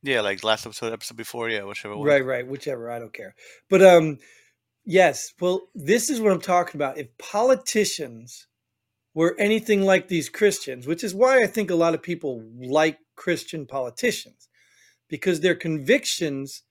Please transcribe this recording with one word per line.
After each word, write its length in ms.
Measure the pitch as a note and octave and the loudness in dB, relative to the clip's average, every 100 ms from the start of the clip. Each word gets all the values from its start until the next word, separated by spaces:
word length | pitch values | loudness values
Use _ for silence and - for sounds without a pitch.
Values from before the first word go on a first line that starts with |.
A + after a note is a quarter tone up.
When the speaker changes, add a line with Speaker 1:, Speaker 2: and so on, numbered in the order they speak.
Speaker 1:
Yeah, 180 | C#3+ B2+ | -2 -2
like 220 | G#2 G2 | 0 -2
last 220 | G#2+ A2 A#2 | 0 -2 -2
episode, 280 | G#2 A#2 | -10 -8
episode 220 | A2+ - A2+ | -8 -12 -14
before, 320 | A2+ A#2+ A#2 | -14 -8 -6
yeah, 140 | A2 | -6
whichever 340 | G2 G#2 G#2+ G#2 | -8 -12 -12 -6
one. 120 | C#3+ | 2
Speaker 2:
Right, 180 | C#3+ C3 | 2 2
right, 220 | B2+ B2+ | -6 -6
whichever, 420 | C#3 D3 B2+ A#2 | -10 -8 -10 -8
I 80 | A#2+ | -12
don't 160 | A2+ | -12
care. 220 | - G2 _ - - _ | -18 -20 _ -20 -20 _
But, 140 | F#3+ | 8
um, 340 | F#3+ F3 D#3+ C#3 _ _ _ _ _ _ | 10 10 6 -4 _ _ _ _ _ _
yes, 480 | - F3+ F3 B2 - _ | -2 4 4 2 -12 _
well, 280 | F3+ F#3 - A#3 | -4 -4 -6 -14
this 340 | C#3+ A3+ A#3 | 0 0 0
is 100 | C4 | -2
what 120 | G#3+ | 0
I'm 100 | F3+ | 0
talking 340 | - F3 - D3+ | 0 0 0 -4
about. 220 | C#3+ C3+ | -6 -6
If 180 | C3 _ | -14 _
politicians 1300 | - G3+ B3 C4 - A3 G3 - C#3+ A2+ B2 - _ _ _ _ _ _ _ | -8 -2 2 2 0 -2 -2 -4 -10 -14 -20 -20 _ _ _ _ _ _ _
were 220 | D#3 E3+ F3 | 0 0 2
anything 460 | G#3 A3 A3+ G#3 | 0 0 2 2
like 240 | G3 F#3+ F#3 | 4 2 2
these 200 | F3 C#3+ | -4 -4
Christians, 600 | - G#3 G3 - B2+ B2 | 2 2 2 -8 -12 -6
which 160 | E3+ | -6
is 100 | A3 | -6
why 300 | F#3+ B3+ C4 | 2 4 4
I 20 | G#3+ | 2
think 240 | - F#3+ | 0 -2
a 60 | F3 | 2
lot 180 | E3 | 2
of 80 | D#3+ | 0
people 420 | - E3+ D3+ B2 A2+ A#2 | -4 -6 -6 -8 -12 -16
like 380 | B2+ C#3+ D#3+ D3+ _ - | -2 2 2 0 _ -10
Christian 520 | - E3+ - E3 C3+ | -4 -4 -4 -12 -10
politicians, 840 | C#3 B2 - A#3+ - - _ _ _ _ _ _ _ _ | -8 -8 -4 -2 -2 -8 _ _ _ _ _ _ _ _
because 340 | D3+ - E3 | -6 -2 0
their 120 | D#3 | 2
convictions 1080 | D3+ E3 D#3 C3+ C4 - - D#3+ C#3 C3+ - _ | 0 -2 -4 2 2 2 -4 -4 -6 -10 -14 _